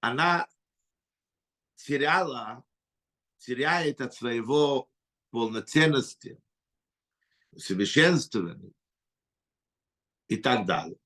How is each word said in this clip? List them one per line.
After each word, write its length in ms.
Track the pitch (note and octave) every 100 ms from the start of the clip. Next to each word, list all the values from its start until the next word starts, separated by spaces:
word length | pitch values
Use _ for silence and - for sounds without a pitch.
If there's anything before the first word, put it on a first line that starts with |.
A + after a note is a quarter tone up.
Она 460 | A#2 B2 E3+ E3+ E3+ _ _ _ _ _ _ _ _ _ _ _ _ _
теряла, 840 | - C#3+ C#3+ F3 F3 B2+ A2 A#2 _ _ _ _ _ _ _ _
теряет 640 | - B2 D3 F3 D#3 C3+
от 100 | B2
своего 800 | - A#2+ A#2 A2+ D3 D3 C3+ - _ _ _ _
полноценности, 1080 | A#2 A2+ A2 - D3+ D#3 C#3 - - - - _ _ _ _ _ _ _ _ _ _ _
усовершенствования 1200 | - - F#2+ G2 C#3+ E3 F3 - A2+ F2 - - _ _ _ _ _ _ _ _ _ _ _ _ _ _ _ _
и 80 | A2
так 300 | C3+ B2 F#2
далее. 320 | E2 D#2 -